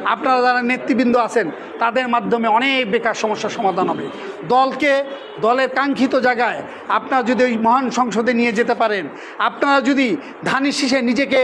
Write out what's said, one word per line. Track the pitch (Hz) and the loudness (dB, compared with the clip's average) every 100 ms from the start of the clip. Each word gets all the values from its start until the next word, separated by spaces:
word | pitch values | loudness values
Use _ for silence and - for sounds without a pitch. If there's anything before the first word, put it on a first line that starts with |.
আপনারা | 202 233 269 254 | 0 0 2 2
যারা | 247 247 | 4 2
নেতৃবৃন্দ | 240 254 - 240 247 240 | 0 -2 0 2 4 2
আছেন | 220 233 170 - - - | 2 0 -2 -6 -14 -2
তাদের | 233 240 247 | -2 0 0
মাধ্যমে | 240 190 233 226 | -2 0 0 2
অনেক | 214 269 269 240 | 2 2 0 0
বেকার | 226 233 | 0 0
সমস্যার | - 220 208 208 | -2 -4 -2 -4
সমাধান | - 196 180 180 | -2 -2 0 -2
হবে। | 160 - - - - 160 | -2 -8 -10 -12 -12 0
দলকে | 247 262 254 294 277 277 - - - | 2 2 2 2 2 -2 -10 -14 -2
দলের | 214 254 262 | 0 2 0
কাঙ্ক্ষিত | - 277 233 254 269 | 0 -2 0 2 2
জায়গায় | 247 233 233 156 151 - - | 2 2 0 -2 -10 -14 -4
আপনারা | 208 214 269 | -4 0 0
যদি | 226 240 | 2 2
ওই | 254 226 | 2 2
মহান | 226 254 254 | 2 2 2
সংসদে | 240 247 202 233 | 0 0 0 0
নিয়ে | 233 240 | 2 2
যেতে | 208 240 | 2 0
পারেন, | 233 226 208 143 - - - | 0 0 0 -4 -12 -16 -2
আপনারা | 220 233 285 277 | -2 0 2 2
যদি | 247 269 254 156 - - | 2 2 2 -2 -6 -10
ধানের | - 262 277 | -4 0 0
শীষে | - 269 269 | -2 0 0
নিজেকে, | 240 233 269 262 | 2 0 2 2